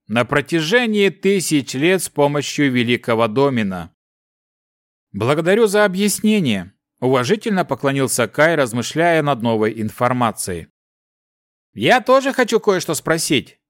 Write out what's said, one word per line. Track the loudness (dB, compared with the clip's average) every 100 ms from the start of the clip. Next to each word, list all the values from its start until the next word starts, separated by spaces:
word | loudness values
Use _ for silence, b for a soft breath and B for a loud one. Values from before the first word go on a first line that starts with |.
| -4
на | -2 0
протяжении | -2 0 -2 0 0 2 0 0
тысяч | 0 0 0 0 -2 -2
лет | -2 0 0
с | -2
помощью | 0 0 0 -4 -2 0
Великого | 0 0 -2 0 0 0
Домина. | 0 0 0 -4 -6 -12 _ _ _ _ _ _ _ _ _ _ _ _
«Благодарю | -4 -2 0 2 2 4
за | 2 2
объяснение», | 0 -2 0 0 2 0 -2 -6 _ _ -4
уважительно | 0 0 2 -2 -2 -2
поклонился | -2 -2 -2 0 -2 -2 -2
Кай, | 2 2 2
размышляя | 0 -2 -4 0 2 2
над | 0 0
новой | 0 0 0 -2
информацией. | -8 -2 -2 0 -2 -2 -8 -8 -12 _ _ _ _ _ _ _ _ _ _ -2
«Я | 2 2
тоже | 4 2 2
хочу | -2 0 0
кое-что | 0 -2 -2
спросить». | -4 -2 -2 0 -2 -2 _